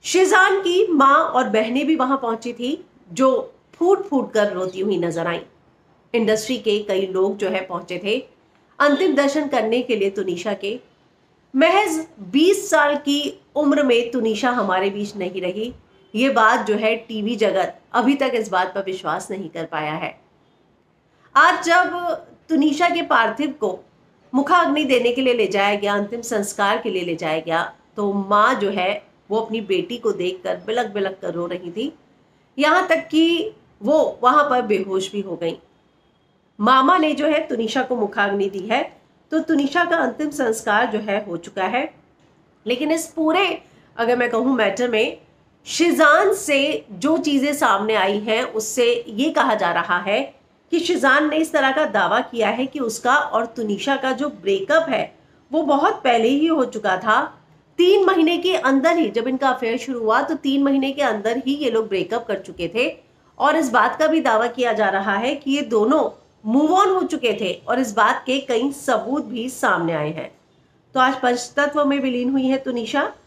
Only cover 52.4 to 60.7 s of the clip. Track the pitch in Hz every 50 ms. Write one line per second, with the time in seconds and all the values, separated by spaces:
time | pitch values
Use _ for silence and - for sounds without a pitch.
52.4 | 214 202 226 233 262 269 - 302 254 226 208 - - 247 254 294 294 - - 220
53.4 | 233 226 - - 226 208 208 190 - 277 277 269 262 262 254 226 285 294 294 -
54.4 | 170 190 196 - - - 294 320 320 302 254 190 - - - _ _ _ _ _
55.4 | _ _ 254 311 320 269 285 277 302 392 - - - 269 240 233 220 233 269 285
56.4 | 302 330 320 302 254 233 - 220 208 202 185 180 - 233 214 240 294 311 - -
57.4 | _ _ _ _ _ _ _ - 349 359 392 415 392 359 381 349 320 320 349 339
58.4 | - 370 370 - - 262 269 269 262 330 339 339 311 208 185 233 226 262 262 262
59.4 | 277 269 247 254 247 226 226 247 - - 262 240 226 214 220 254 277 - 320 -
60.4 | - 277 269 277 277 277